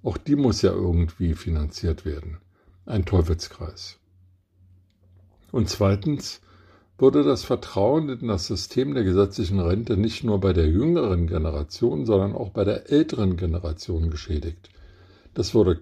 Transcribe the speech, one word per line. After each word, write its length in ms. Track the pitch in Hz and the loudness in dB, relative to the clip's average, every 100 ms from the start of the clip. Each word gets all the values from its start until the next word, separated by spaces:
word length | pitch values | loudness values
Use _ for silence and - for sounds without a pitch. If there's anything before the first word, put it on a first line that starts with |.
Auch 120 | - - | -6 -6
die 200 | - 143 | -2 2
muss 260 | 131 98 | 2 2
ja 80 | 95 | 0
irgendwie 640 | 90 92 85 85 - 87 | 0 0 2 0 -2 -4
finanziert 720 | 78 - 78 76 - 90 78 | -2 -4 -4 -4 -4 -4 -4
werden. 340 | 78 71 78 80 _ _ _ _ - | -6 -8 -10 -16 _ _ _ _ -6
Ein 180 | 107 | -4
Teufelskreis. 920 | 87 95 85 82 - - 80 - - - _ _ _ _ _ _ _ _ _ _ _ _ _ _ _ | 0 2 2 0 -4 -12 -14 -12 -16 -18 _ _ _ _ _ _ _ _ _ _ _ _ _ _ _
Und 180 | 135 92 | -2 -2
zweitens 720 | - 98 101 160 139 - - _ - _ _ _ - | 2 2 2 0 -4 -6 -16 _ -20 _ _ _ 4
würde 280 | 135 147 | 4 6
das 180 | 143 131 | 4 2
Vertrauen 680 | - 123 - - 104 151 151 | 0 -4 -4 0 2 2 0
in 180 | 120 123 | -4 -2
das 180 | 95 - | -2 -2
System 480 | 98 - - 143 | -6 -4 -2 0
der 80 | 135 | 0
gesetzlichen 560 | 98 90 98 101 92 98 | 2 4 2 0 -2 0
Rente 380 | 85 98 117 101 | 2 0 0 0
nicht 260 | 110 - | 0 -2
nur 160 | 117 101 | -2 0
bei 140 | 98 | 2
der 160 | 87 78 | 4 4
jüngeren 580 | 87 151 170 120 90 85 | 4 2 2 2 0 0
Generation, 800 | 85 80 73 73 - 117 147 120 | 0 -2 -4 -6 -2 -2 0 2
sondern 260 | 101 98 | 2 2
auch 180 | - 101 | -4 -6
bei 120 | - | -2
der 300 | 98 - - | -2 -2 0
älteren 440 | 143 160 120 98 87 | 2 2 0 0 0
Generation 720 | 90 82 85 80 - 85 80 | -2 -2 -4 -8 -6 -4 -2
geschädigt. 640 | 78 - 78 76 82 - _ - - - - - | -4 -6 -6 -6 -10 -16 _ -20 -20 -20 -20 -14
Das 180 | - 117 | -8 0
würde 280 | 117 92 85 | 4 4 2